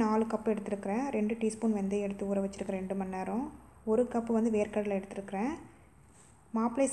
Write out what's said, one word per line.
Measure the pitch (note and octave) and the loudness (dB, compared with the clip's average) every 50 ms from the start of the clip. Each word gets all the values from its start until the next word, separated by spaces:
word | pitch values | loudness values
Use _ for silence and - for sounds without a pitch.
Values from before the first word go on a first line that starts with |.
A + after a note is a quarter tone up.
நாலு | A3 G#3+ A3 A3 A3 A3+ | 4 4 4 4 2 2
கப் | A3+ G#3+ - A3+ G#3+ | 0 0 0 0 0
எடுத்துருக்கிறேன், | A3 G#3+ G#3 G3+ G3 - G3+ G3+ A#3+ C#4 C#4 - | 0 0 -4 -4 -4 -2 -2 0 0 0 0 0
ரெண்டு | G#3+ G#3 G#3 A3+ A3+ | 0 0 0 0 0
டீஸ்பூன் | A3 G#3+ A3 - A#3 A3 G#3+ | 0 -2 0 0 0 0 2
வெந்தயம் | G3+ G3 G3 G3+ G3+ G3+ | 2 0 0 0 0 0
எடுத்து | G3+ G3 - G3 G3 | -2 -4 -4 -2 0
ஊற | G3 G3 G3 | 0 0 0
வச்சிருக்கிறேன் | G3 G3 - G3 G3 G3 F#3+ F#3+ | -2 -2 -4 -4 -4 -2 -2 -2
ரெண்டு | F#3 F#3+ G3 | -2 -2 -2
மணி | F#3 F#3 F#3 | -2 -2 -4
நேரம், | F#3 F#3+ F#3+ G3 A#3 C#4+ D#4 - - - - - - - A3+ | -4 -4 -2 -2 -2 -2 -4 -8 -12 -18 -20 -20 -8 -2 2
ஒரு | A3 A#3+ B3 B3 - | 2 4 2 2 0
கப் | A#3 A3+ A#3 A#3 | -2 0 2 2
வந்து | A3 A3+ A#3 A3 | 4 4 4 4
வேர்க்கடலை | G#3 G#3 G#3 - G#3+ G#3 G#3 G3 F#3+ | 2 2 2 0 -2 0 0 0 -2
எடுத்துருக்கிறேன், | G3 - - G3 G3 - G3+ F#3+ F#3+ C#4+ E4 - - - - - - - - - - - - - - - - - - - - | -2 -4 -8 -10 -8 -6 -4 -2 -2 -2 -2 -6 -10 -16 -20 -20 -20 -20 -20 -20 -20 -20 -20 -20 -20 -20 -20 -20 -14 -4 -2
மாப்பிளை | A3 A3+ A#3+ A#3 C4+ C4+ C4 | 0 0 2 2 2 2 4